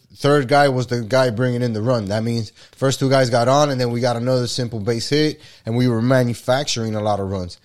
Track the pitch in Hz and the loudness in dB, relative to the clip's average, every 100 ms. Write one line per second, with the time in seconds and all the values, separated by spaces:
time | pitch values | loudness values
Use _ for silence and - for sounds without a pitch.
0 | _ 98 143 147 123 143 143 127 120 120 | _ -2 2 2 4 4 4 2 -2 -4
1 | 107 131 131 107 127 120 123 107 113 123 | 0 2 2 0 -2 0 -2 -2 0 0
2 | 95 107 113 117 107 - - - 135 131 | 0 -2 -2 -4 -6 -12 -20 -4 -2 0
3 | 135 135 127 120 120 139 147 127 123 120 | 2 2 2 2 4 4 2 0 -2 0
4 | 123 117 123 127 120 - 120 113 104 117 | 0 0 0 0 -2 -4 -6 -4 -4 -4
5 | - 147 151 151 - - - 117 123 113 | 0 0 0 -4 -16 -14 -4 0 0 2
6 | 123 131 123 113 - 127 147 120 113 107 | 2 2 2 -2 -2 -2 -2 -4 -4 -2
7 | 104 101 98 98 87 - | -2 -2 -2 -6 -8 -12